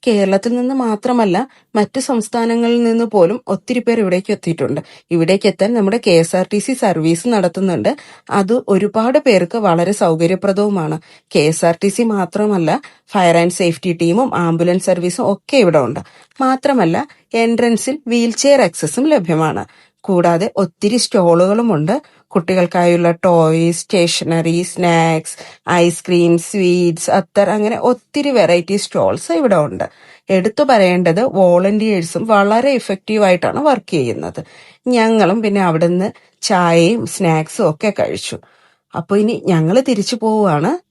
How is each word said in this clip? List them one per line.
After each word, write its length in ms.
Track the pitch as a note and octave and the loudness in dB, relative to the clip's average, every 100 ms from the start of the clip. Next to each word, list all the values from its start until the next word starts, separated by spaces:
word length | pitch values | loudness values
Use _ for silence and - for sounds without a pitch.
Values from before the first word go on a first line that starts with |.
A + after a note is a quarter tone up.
| - | 0
കേരളത്തിൽ 460 | G#3+ G3 G3 A#3 A#3+ | 0 2 0 0 -2
നിന്ന് 160 | B3 C4+ | -2 -2
മാത്രമല്ല, 640 | A#3+ G#3+ B3 B3 G#3+ F3 C4+ _ _ | -2 -2 -2 0 0 -2 -4 _ _
മറ്റു 260 | A3+ G3+ - C4 | -2 -2 -4 -4
സംസ്ഥാനങ്ങളിൽ 760 | B3 G#3+ A#3+ A#3 A#3 A#3 A#3+ A#3 | -4 -2 -4 -2 0 0 0 0
നിന്ന് 160 | A3+ A#3 | 0 0
പോലും 260 | G#3+ E3+ A#3 - | 2 2 2 -6
ഒത്തിരി 240 | G3 - B3 | -8 -4 -4
പേർ 220 | A#3+ A#3 | -2 0
ഇവിടേക്ക് 320 | G3 F3+ F#3+ G3+ | 0 -2 -2 -6
എത്തിയിട്ടുണ്ട്. 440 | - E3 C3+ C#3+ - - _ | -4 -4 -4 -6 -10 -20 _
ഇവിടേക്ക് 380 | E3+ E3 G3 G3+ | -2 0 2 0
എത്താൻ 220 | - G3 | -2 -2
നമ്മുടെ 260 | A#3+ G3 A#3 A3+ | 0 0 -2 2
കെ 80 | E3+ | 2
എസ് 140 | E3 F#3 | 2 -2
ആർ 100 | F#3 | -2
ടി 60 | G#3 | -4
സി 160 | G3+ C4 | -4 -4
സർവീസ് 440 | A3 E3 D#3+ E3+ A#3+ | -2 0 0 -2 0
നടത്തുന്നുണ്ട്. 640 | A3+ F#3 E3+ F#3+ D#3+ G#2+ C#4+ - - _ | 0 0 -2 -2 0 -2 -4 -10 -20 _
അത് 240 | - G3 A#3+ - | -2 0 -2 0
ഒരുപാട് 500 | G3 G3+ G#3+ A3+ C4+ D4 | 0 0 -2 0 2 4
പേർക്ക് 320 | G3 E3+ A#3+ | 2 2 -2
വളരെ 340 | G#3 E3 F3 | 0 0 0
സൗകര്യപ്രദവുമാണ്. 1040 | G#3 F#3+ D#3+ E3+ F#3 G3 F#3+ G#3 G3 D#3 D#3+ - - _ | 0 0 2 0 0 -2 0 0 -2 -4 -6 -10 -20 _
കെ 100 | F3 D3+ | 0 0
എസ് 120 | D#3+ | 2
ആർ 140 | E3+ E3+ | 0 0
ടി 60 | G3+ | -2
സി 140 | G3 A#3 | -2 -2
മാത്രമല്ല, 680 | G#3 F3+ G3 G#3 G3 D#3+ G#3 - _ _ | -2 -4 -2 -2 0 0 -2 -6 _ _
ഫയർ 220 | G3+ F3 E3 | 0 2 4
and 100 | E3+ F3 | 2 0
safety 320 | F3+ E3 F#3 E3+ | -2 -2 -4 -2
ടീമും 280 | E3+ F3+ C4 - E3+ | 0 0 0 -2 -2
ആംബുലൻസ് 400 | E3 E3+ F3+ F#3+ | 0 0 0 0
സർവീസും 420 | F3+ F3 - A#3+ | -2 -2 -2 -2
ഒക്കെ 240 | G3+ - C#4 | -2 -2 2
ഇവിടെ 220 | F#3+ D#3+ | 4 2
ഉണ്ട്. 220 | B2 - - - _ _ | 0 -4 -12 -20 _ _
മാത്രമല്ല, 640 | C4 C4 D4 C4 E3+ F3 C#4+ - _ A#3 | -2 0 0 0 0 -2 -6 -14 _ -2
എൻട്രൻസിൽ 540 | A3+ A#3 A#3+ A3+ - D4 A#3+ | 0 2 0 0 -2 -6 -2
വീൽചെയർ 560 | A#3+ A#3 A3 C#4 C#4 G3 | -2 0 0 2 4 2
ആക്സസും 380 | - D#3 F#3+ D4 | -2 -6 -2 0
ലഭ്യമാണ്. 500 | D4 E3+ D#3 D#3+ G2 G2 _ _ _ - | 0 0 0 0 -2 -8 _ _ _ -2
കൂടാതെ 400 | F3+ E3+ E3+ G#3 - | 0 2 0 -2 -2
ഒത്തിരി 360 | F#3 _ G#3 A#3+ | -4 _ -2 -2
സ്റ്റോളുകളുമുണ്ട്. 1080 | - A3 F3 E3+ F#3 G#3 A#3 F3 D3+ B3 - _ _ | 0 2 4 4 4 2 0 0 0 -2 -6 _ _
കുട്ടികൾക്കായുള്ള 760 | G3+ E3+ F#3 F3 F#3 F3 F3 E3+ E3+ | -4 0 0 0 2 2 2 2 0
ടോയ്സ്, 560 | F#3+ E3+ D#3+ D#3+ E3 E3 | 2 4 4 2 0 -2
സ്റ്റേഷനറി, 840 | - G3 E3+ - E3+ E3 E3 E3+ F3+ | -4 0 0 -2 -2 -2 0 -2 -4
സ്നാക്സ്, 640 | - F3+ E3+ E3 D#3+ - - - - - | -2 0 2 2 0 -4 -16 -20 -18 -4
ഐസ്ക്രീം, 680 | F3 F3 E3+ - F3+ E3+ E3+ E3+ | 2 2 0 -2 2 2 2 -2
സ്വീറ്റ്സ്, 640 | G#3 F3+ F3+ F3 E3 - E3+ | -2 0 2 0 -2 -2 -2
അത്തർ, 320 | - - G3+ G#3+ | 0 0 0 0
അങ്ങനെ 200 | G#3 A#3 - | -2 -2 -2
ഒത്തിരി 400 | B3 _ D4 C#4+ B3+ | -2 _ -4 -2 2
വെറൈറ്റി 380 | E3 F3 E3+ G3+ | 2 2 0 -4
സ്റ്റോൾസ് 480 | - F3+ G2 A2 - E4 | -4 -2 -2 -2 -4 -2
ഇവിടെ 180 | C4+ F#3 D3 | 0 0 0
ഉണ്ട്. 180 | F#2 - _ - - _ F#3+ | -4 -10 _ -20 -20 _ -2
എടുത്തു 260 | F#3+ G#3+ C#4+ | 0 -2 2
പറയേണ്ടത് 500 | A#3+ F#3 F3+ F3 E3+ B3+ G3 | 4 4 2 0 0 0 2
വോളണ്ടിയേഴ്സും 920 | F#3 F3 F#3+ G#3+ A3 G3+ E3 F3 A3 | 4 4 2 0 0 -2 -4 -6 0
വളരെ 380 | G#3 G3 A3 C4 C4 | 2 2 2 2 0
എഫക്റ്റീവായിട്ടാണ് 800 | - G3 - G#3+ G3+ F3+ A#2+ - D4+ | -2 -8 -4 0 2 2 0 -2 0
വർക്ക് 220 | B3+ - | 0 -2
ചെയ്യുന്നത്. 500 | F3 B2 G2+ D#2+ - E3 - - _ - B3 | -4 -4 -4 -8 -12 -16 -20 -20 _ -2 0
ഞങ്ങളും 460 | A3 A3+ F#3 G#3 | 2 2 2 2
പിന്നെ 200 | G#3+ G3+ F#3 | 0 0 0
അവിടുന്ന് 400 | D#3+ E3+ F3+ F#3 - _ _ - | 2 0 0 -4 -8 _ _ -2
ചായയും 580 | F#3+ F3 E3+ E3+ A3+ A3 | 0 2 4 2 0 -6
സ്നാക്സും 640 | - F3+ D#3+ D#3 - F#3+ | -4 0 0 -2 -2 -2
ഒക്കെ 220 | D3+ G#3+ G3+ | -2 -4 -2
കഴിച്ചു. 380 | - E2 - - _ _ _ _ _ - | -4 -4 -10 -14 _ _ _ _ _ -12
അപ്പൊ 200 | C#3 G3+ | -2 0
ഇനി 200 | G#3+ A#3 - | 0 -2 0
ഞങ്ങള് 300 | E3+ D#3+ A3 C4+ | 0 2 0 0
തിരിച്ചു 300 | A3+ G3 A#3 | -2 -2 -4
പോവുകയാണ്. 500 | A3 G#3+ G3+ D3 E3 F4 _ | -2 0 2 0 -2 -4 _